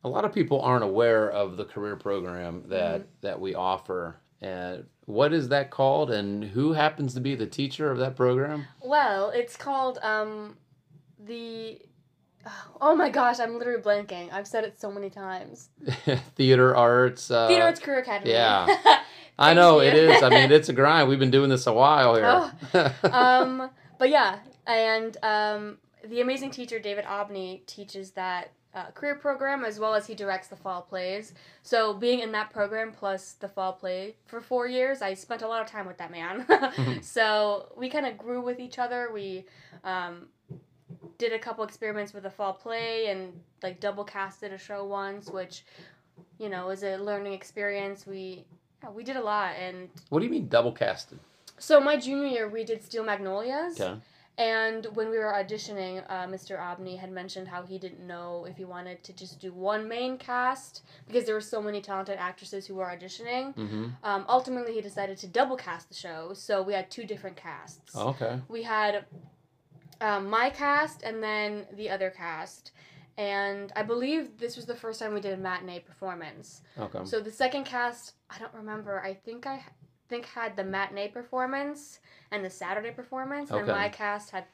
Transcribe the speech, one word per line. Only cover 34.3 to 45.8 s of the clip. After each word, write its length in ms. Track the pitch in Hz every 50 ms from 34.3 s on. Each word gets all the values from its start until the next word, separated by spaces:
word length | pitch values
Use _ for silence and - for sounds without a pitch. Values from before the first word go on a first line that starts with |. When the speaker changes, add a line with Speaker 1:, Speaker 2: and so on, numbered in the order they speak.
| - 226
Speaker 2:
four 280 | 240 - 254 247 240
years, 340 | 247 254 254 254 262 277 262
I 140 | 208 196 190
spent 260 | 190 - _ 240 220
a 60 | 226
lot 140 | 220 226 226
of 60 | 220
time 180 | 220 - 214 196
with 100 | 185 180
that 140 | - 175 160
man. 340 | 175 170 165 175 190 233 254
<laughs> 40 | -
Speaker 1:
Mm-hmm. 520 | 427 - 269 254 247 - 127 127 127 -
Speaker 2:
So 680 | - - - 240 220 214 214 214 208 208 208 196 - - -
we 140 | - 254 254
kinda 220 | 262 302 277 254 214
grew 280 | 208 214 226 247 247
with 180 | 247 247 247 254
each 180 | 247 247 - -
other. 300 | 247 247 247 247 247 233
We, 340 | 220 208 202 196 185 185 190 - _ - - - - 175 -
um, 440 | 190 185 185 180 175 175 175 - _ _ _ _ _ - - _ _ _ _ _ _ - - - 165 -
did 160 | _ 233 226 226
a 60 | 220
couple 240 | 226 233 233 226 220
experiments 500 | 208 - - 226 214 208 208 208 202 208
with 120 | 202 190
a 40 | 196
fall 240 | 185 - 208 190 190
play 540 | 190 _ 233 226 226 226 226 226 226 226
and, 260 | 214 196 190 190 180 170 170 _ _ _ _ -
like, 160 | 185 185 180
double 240 | - 202 202 202 208
casted 500 | 202 - 202 196 196 190 _ - 202 190
a 40 |
show 280 | 190 - - 208 202 202
once, 440 | 196 196 196 196 196 196 208 202 185
which, 340 | 165 190 180 175 - - _ _ _ -